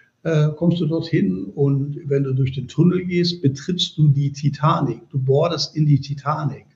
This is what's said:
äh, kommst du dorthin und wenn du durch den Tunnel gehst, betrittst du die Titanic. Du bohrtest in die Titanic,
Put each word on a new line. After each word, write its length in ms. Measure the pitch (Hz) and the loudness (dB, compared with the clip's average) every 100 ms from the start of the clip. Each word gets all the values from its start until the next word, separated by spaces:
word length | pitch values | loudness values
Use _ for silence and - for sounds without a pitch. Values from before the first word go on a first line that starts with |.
| _ _ | _ _
äh, 260 | 160 160 151 151 | 0 2 2 2
kommst 240 | 175 170 | 2 2
du 40 | 151 | 0
dorthin 600 | 165 - - 196 185 202 | -2 0 2 2 0 -6
und 520 | 151 139 139 143 147 143 | 0 2 2 -2 -6 -2
wenn 180 | 139 | -2
du 100 | 135 | 0
durch 180 | 131 131 | 0 -2
den 160 | 131 123 | -4 -4
Tunnel 380 | - 180 185 180 | 2 2 2 0
gehst, 360 | 175 175 170 | 0 0 0
betrittst 560 | 135 135 - 175 - - | -2 -2 -4 -4 -4 2
du 120 | 151 | 2
die 220 | 139 139 | 2 -2
Titanic. 800 | - 151 - 151 170 120 113 - | -2 -4 0 0 0 -2 -4 -8
Du 100 | 139 | -4
bohrtest 560 | 127 139 170 156 - 156 | 0 2 2 -2 -4 0
in 100 | 151 | 2
die 140 | 139 | 2
Titanic, 640 | - 143 143 156 139 104 - | 0 -8 -6 -4 -4 -8 -14